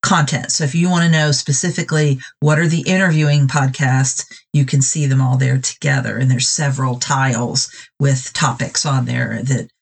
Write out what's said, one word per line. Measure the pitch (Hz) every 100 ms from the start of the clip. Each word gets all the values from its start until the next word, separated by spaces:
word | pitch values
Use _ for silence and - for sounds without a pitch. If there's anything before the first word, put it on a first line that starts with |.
content. | - 180 143 139 -
So | -
if | 151
you | 160 180
wanna | 175 170
know | 160 151
specifically | 143 - 139 185 - 123 156 151 135 - _
what | 147 151
are | 165
the | 165
interviewing | - 185 190 156 151 147 139
podcasts, | 143 135 127 135 131 131 - - - _
you | 147
can | 135 143
see | 135 160 143
them | 131
all | 131 131
there | 131 131
together. | 131 - 147 135 123 107
And | 131
there's | 127 127
several | - 143 131 127 123
tiles | - 127 131 120 117 143 - - - _
with | 139 131 -
topics | - 127 123 - - 151
on | 135 120
there | 123 117 113
that | 131 123 - _